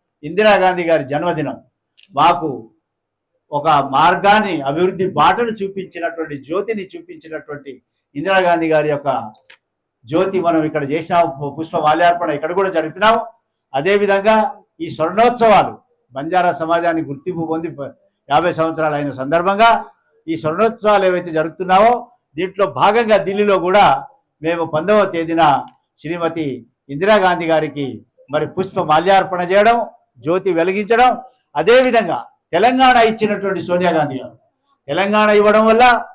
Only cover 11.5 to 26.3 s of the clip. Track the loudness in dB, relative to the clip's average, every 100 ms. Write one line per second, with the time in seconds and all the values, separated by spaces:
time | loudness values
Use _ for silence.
11.5 | -10 -8 -4 0 2 2 2 -2 -4 -4
12.5 | -2 -2 -2 -4 -2 0 0 -2 -14 _
13.5 | _ _ -4 0 0 2 0 2 2 0
14.5 | -6 _ -12 -10 -4 -4 2 2 4 4
15.5 | 4 2 -4 _ _ _ -12 -4 0 0
16.5 | -2 -2 0 0 -2 -4 -10 -10 -8 -6
17.5 | -6 -8 -10 -14 -14 _ _ -2 0 0
18.5 | -2 -4 -2 -4 -2 -6 -8 -4 -2 0
19.5 | 2 2 2 -2 _ _ _ -10 -6 -4
20.5 | 0 -2 0 0 2 2 -2 -4 -4 -4
21.5 | -4 0 4 4 2 -4 _ _ -8 -6
22.5 | -2 -2 0 2 2 2 2 2 -2 2
23.5 | 2 2 4 4 2 -4 _ _ _ -6
24.5 | -4 -2 -4 0 2 2 -2 -4 2 2
25.5 | 2 -2 _ _ _ -10 -4 -4